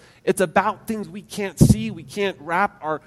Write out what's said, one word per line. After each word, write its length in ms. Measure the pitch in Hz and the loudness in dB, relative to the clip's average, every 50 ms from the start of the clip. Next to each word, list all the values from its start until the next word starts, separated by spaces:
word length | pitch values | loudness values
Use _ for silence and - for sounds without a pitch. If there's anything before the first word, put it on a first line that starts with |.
| - - _ _ - | -18 -20 _ _ 0
it's 160 | - 185 - | 0 0 2
about 460 | 190 170 147 208 185 214 196 - - | 0 0 2 0 0 0 -2 -6 -6
things 220 | - 226 214 202 160 | -8 -8 -8 -8 -10
we 140 | 170 214 160 | -12 -16 -16
can't 360 | - - - 208 190 165 - | -12 -8 -6 -6 -4 2 4
see, 320 | - - 208 214 220 226 | 6 6 6 4 -2 -6
we 120 | 196 165 160 | -8 -10 -14
can't 340 | - - 208 202 196 180 - | -10 -4 -2 -2 -2 -2 -6
wrap 400 | 147 156 165 180 202 202 - - - | -6 -2 0 0 0 0 -2 -6 -6
our 180 | 156 156 143 - | -6 -6 -6 -8